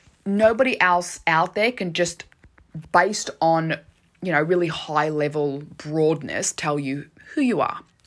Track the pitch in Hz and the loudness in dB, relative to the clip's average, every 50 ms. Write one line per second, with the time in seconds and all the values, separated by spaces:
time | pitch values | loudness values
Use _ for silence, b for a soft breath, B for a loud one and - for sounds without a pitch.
0 | B B B _ - 202 196 208 220 220 233 220 262 254 233 - 180 180 180 175 | B B B _ -4 -2 0 4 4 4 4 4 0 0 2 2 2 4 4 2
1 | 180 - - - - 165 160 160 175 185 - 202 214 240 247 - 196 175 160 - | 0 -4 -10 -6 -2 2 2 2 2 0 0 0 0 0 0 -2 -6 -6 -2 -2
2 | 175 170 - - - _ _ _ _ - _ - _ _ - 160 - - - 175 | -2 -2 -4 -10 -16 _ _ _ _ -20 _ -20 _ _ -16 -16 -8 2 4 4
3 | 180 202 208 - - - - - 160 165 165 160 160 160 151 - - _ _ _ | 4 4 0 -6 -8 -8 -4 0 2 2 2 2 2 0 -4 -6 -8 _ _ _
4 | _ _ _ - - 180 160 147 156 165 180 180 175 160 156 - - - 151 151 | _ _ _ -10 -6 0 0 0 2 2 2 2 0 -2 -4 -8 -8 -2 0 0
5 | 151 156 156 151 147 147 147 151 147 143 139 143 151 - - - - 151 151 160 | 0 0 0 0 -2 -2 0 -2 -2 -2 -2 -6 -10 -14 -18 -16 -10 -6 0 2
6 | 156 156 160 151 - - 78 104 180 - - - - 151 147 147 143 131 135 143 | 2 2 2 0 -4 -8 -6 -4 -4 -4 -6 -4 -4 -4 -2 -2 -4 -4 -6 -8
7 | - - _ - - - - 311 277 247 208 147 131 - - - - _ _ _ | -8 -14 _ -20 -20 -10 -4 0 0 2 2 2 0 -2 -4 -8 -12 _ _ _
8 | _ | _